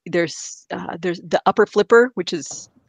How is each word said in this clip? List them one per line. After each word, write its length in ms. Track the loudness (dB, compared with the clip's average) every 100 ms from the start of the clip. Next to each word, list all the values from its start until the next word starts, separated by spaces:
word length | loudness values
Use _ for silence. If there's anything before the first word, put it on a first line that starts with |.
| -4
there's, 600 | -2 -2 -6 -16 -18 _
uh, 260 | -10 -10 -8
there's 200 | -6 -6 -4
the 140 | 0 2
upper 180 | 2 2
flipper, 460 | 2 4 4 4
which 180 | 0 -6
is 340 | -6 -8 -16 -18 _